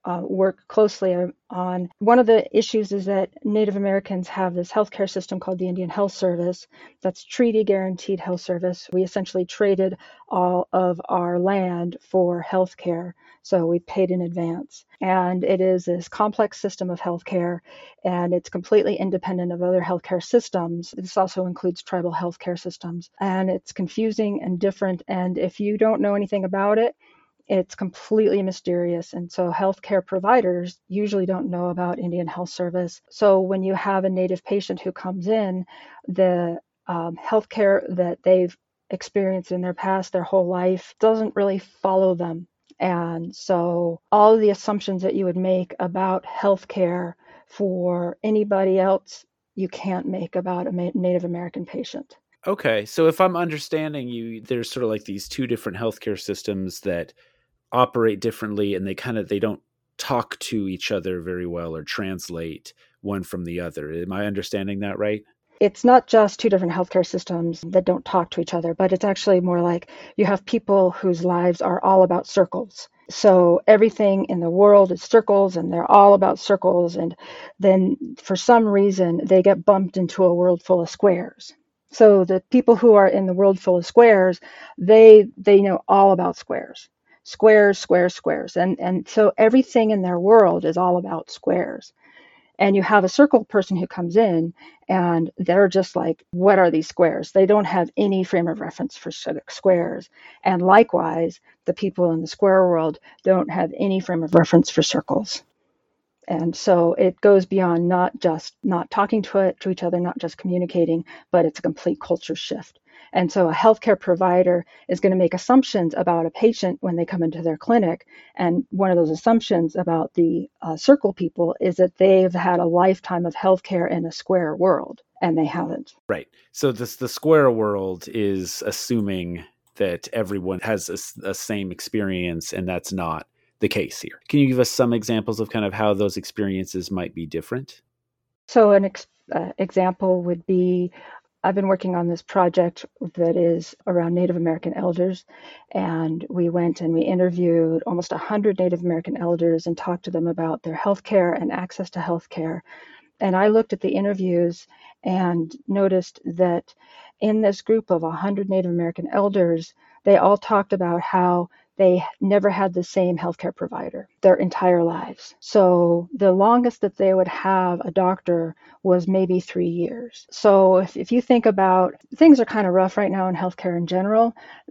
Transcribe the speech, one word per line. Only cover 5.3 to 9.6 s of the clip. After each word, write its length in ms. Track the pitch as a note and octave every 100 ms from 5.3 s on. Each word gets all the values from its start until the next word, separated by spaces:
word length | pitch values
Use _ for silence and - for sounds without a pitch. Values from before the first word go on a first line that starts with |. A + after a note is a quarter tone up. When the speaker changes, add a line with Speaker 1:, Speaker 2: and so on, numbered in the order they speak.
| F#3
Speaker 1:
called 180 | - F3+
the 80 | F#3
Indian 220 | F#3 F3+
Health 240 | G#3 G3
Service. 540 | - F#3 F3 F3 F3+ - _ - _
That's 240 | F#3+ -
treaty 400 | - - A#3+ A3
guaranteed 560 | G#3 G3 F#3+ F3+ - F#3
health 220 | F#3 F3+
service. 440 | - F3 F3+ F3 -
We 100 | F#3
essentially 440 | F#3 G3+ F#3 F#3+ F3+
traded 500 | -